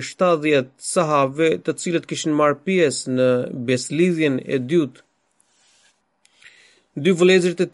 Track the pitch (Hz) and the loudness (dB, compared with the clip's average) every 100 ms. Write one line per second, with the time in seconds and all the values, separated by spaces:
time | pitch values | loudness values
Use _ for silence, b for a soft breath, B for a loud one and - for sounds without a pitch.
0 | 131 - 180 165 151 143 127 _ - 185 | -2 -2 0 0 2 0 0 _ -6 -2
1 | 156 151 135 139 160 - - 139 185 165 | 0 2 0 0 0 0 -4 -6 -4 -4
2 | - 147 165 151 147 143 - 185 151 123 | -4 -6 -2 2 2 0 -2 2 2 0
3 | - 127 127 123 - 135 120 123 - 147 | -4 0 2 0 -2 -6 -2 -2 -2 0
4 | 180 165 151 131 - 139 123 175 135 - | 0 2 0 -2 -4 -6 -2 -2 -2 -6
5 | _ _ _ _ _ _ _ _ _ _ | _ _ _ _ _ _ _ _ _ _
6 | _ _ b b b b b b b - | _ _ b b b b b b b -4
7 | 156 175 180 185 180 170 180 | 0 4 4 4 2 -2 -4